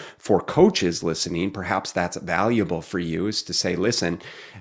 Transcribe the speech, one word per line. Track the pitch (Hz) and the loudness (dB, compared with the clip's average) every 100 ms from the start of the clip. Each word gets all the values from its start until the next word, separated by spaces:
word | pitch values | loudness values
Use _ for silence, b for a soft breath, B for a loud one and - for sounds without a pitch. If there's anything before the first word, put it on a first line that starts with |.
| B B | B B
for | - 180 | 2 2
coaches | - 147 180 180 90 82 | 4 6 6 6 0 0
listening, | 82 80 85 85 98 | -2 -2 -2 -2 -2
perhaps | 98 87 98 - | -4 -2 -2 -2
that's | 92 87 - | -2 -2 -4
valuable | 87 85 110 117 87 82 | -2 0 2 2 0 -2
for | - 90 | -4 -4
you | 82 82 104 | -2 -2 -2
is | 107 | -4
to | - | -4
say, | - 92 87 | -2 -2 0
"Listen, | 107 123 82 - B B B B | 0 2 0 -2 B B B B